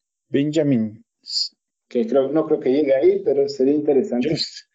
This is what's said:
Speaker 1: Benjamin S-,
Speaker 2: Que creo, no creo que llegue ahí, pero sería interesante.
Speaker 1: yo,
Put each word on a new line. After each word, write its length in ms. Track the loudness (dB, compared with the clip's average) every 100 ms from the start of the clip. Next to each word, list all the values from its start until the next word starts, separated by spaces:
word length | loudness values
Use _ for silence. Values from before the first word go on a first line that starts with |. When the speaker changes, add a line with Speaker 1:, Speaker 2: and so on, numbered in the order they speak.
| _ _ _
Speaker 1:
Benjamin 760 | -2 0 0 2 0 -2 -8 _ _
S-, 340 | -10 -8 -8 _ _ _ _
Speaker 2:
Que 200 | -4 0
creo, 220 | 0 0
no 160 | 0 0
creo 120 | -2
que 120 | 0
llegue 240 | 0 2 2
ahí, 260 | 2 2
pero 240 | 0 0 0
sería 260 | 0 0 2
interesante. 540 | 2 0 0 -2 -2
Speaker 1:
yo, 60 | -4 -6 -12 -20